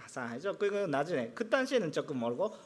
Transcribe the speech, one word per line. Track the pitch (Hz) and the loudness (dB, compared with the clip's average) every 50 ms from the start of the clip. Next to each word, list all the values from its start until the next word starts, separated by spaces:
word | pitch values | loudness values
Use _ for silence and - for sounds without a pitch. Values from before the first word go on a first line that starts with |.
| - - | -14 -10
상황이죠. | - 135 123 117 117 131 170 202 170 - | -8 -6 -6 -6 -6 -4 -4 -4 -2 0
그리고 | 208 202 202 202 202 165 | 0 0 2 2 0 2
나중에, | 139 135 151 175 175 131 117 113 - | 2 2 2 2 0 0 0 -2 -2
그 | - 233 - | -4 0 2
당시에는 | 302 269 254 254 254 240 185 156 | 2 2 2 4 2 2 2 2
조금 | - 160 - - 143 127 | 0 -2 -2 -2 -2 0
모르고, | 117 120 120 139 190 220 - - - | 0 0 0 0 0 -2 -2 -6 -14